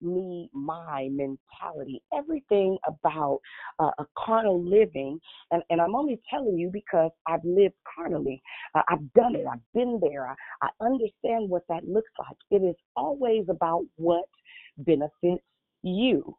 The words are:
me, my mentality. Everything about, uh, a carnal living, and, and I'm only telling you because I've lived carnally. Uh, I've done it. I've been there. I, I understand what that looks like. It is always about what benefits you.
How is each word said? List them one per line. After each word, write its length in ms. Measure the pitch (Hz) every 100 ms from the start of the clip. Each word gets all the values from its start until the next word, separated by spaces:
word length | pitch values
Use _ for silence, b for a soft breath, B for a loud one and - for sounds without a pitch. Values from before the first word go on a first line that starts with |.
me, 480 | 170 185 185 175 -
my 560 | 139 147 165 165 139 135
mentality. 920 | 139 135 135 _ - 175 156 139 127 -
Everything 640 | 285 294 302 - 202 190 190 -
about, 540 | 156 165 156 143 139 B B B -
uh, 140 | 151 -
a 80 | 147 -
carnal 440 | - 226 214 180
living, 560 | 175 202 220 147 135 160 B B B
and, 120 | 170 -
and 100 | 170
I'm 160 | 170 240
only 240 | 294 220 -
telling 280 | 285 240 175
you 100 | 175
because 400 | 202 - 175 160 - 160
I've 180 | 165
lived 320 | 165 185 190 - -
carnally. 480 | - 269 156 135 131 B B B
Uh, 80 | 156 -
I've 240 | 170 143
done 200 | - 190
it. 120 | 131 127
I've 260 | 123 -
been 260 | 220 247 233
there. 280 | 160 139 127
I, 60 | 139 B B
I 60 | - -
understand 640 | 226 269 214 - - 233 202
what 180 | 175 -
that 200 | 165 -
looks 240 | 208 220 -
like. 180 | - - -
It 120 | 202
is 140 | 185 170 _
always 540 | 233 294 285 240 226 180
about 360 | 165 170 170 - -
what 300 | 165 170 190 _ B B B -
benefits 680 | 143 143 151 - 175 180 - _ _ _
you. 540 | 180 185 254 156 -